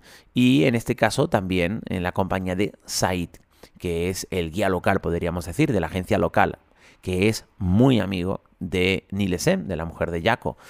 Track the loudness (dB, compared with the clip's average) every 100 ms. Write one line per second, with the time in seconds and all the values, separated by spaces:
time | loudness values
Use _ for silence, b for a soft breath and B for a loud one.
0 | B B B 2 4 6 4 2 -2 0
1 | 2 2 0 0 0 0 0 -2 -4 -4
2 | -2 -2 -2 -2 -2 -2 -2 -6 -10 -2
3 | -2 -2 -4 -10 _ B B -10 -4 -2
4 | -2 -4 -6 -4 -4 -2 0 0 0 0
5 | -2 -2 -2 -4 -6 -2 0 0 -2 -4
6 | -2 0 2 2 2 0 _ b b b
7 | -4 0 0 0 -8 -4 2 6 6 4
8 | 0 -2 -4 -6 _ _ -4 2 2 2
9 | -2 -2 -2 0 0 -2 -2 -6 -6 -4
10 | -4 -2 0 -2 -4 -8 B